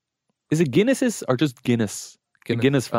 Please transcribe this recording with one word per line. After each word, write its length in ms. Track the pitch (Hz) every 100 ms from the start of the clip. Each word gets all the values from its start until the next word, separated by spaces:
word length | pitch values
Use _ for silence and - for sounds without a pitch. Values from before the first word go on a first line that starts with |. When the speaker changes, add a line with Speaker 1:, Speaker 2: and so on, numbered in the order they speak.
| _ _ _ _ -
Speaker 1:
Is 100 | 156
it 120 | 156
Guinnesses 520 | 131 233 269 254 - -
or 100 | 127
just 240 | 151 -
Guinness? 540 | - 135 104 - - - _ _ -
The 80 | 117
Speaker 2:
Guinness. 60 |
Speaker 1:
Guinness 240 | 131 139
Speaker 2:
I 20 |
think 20 | -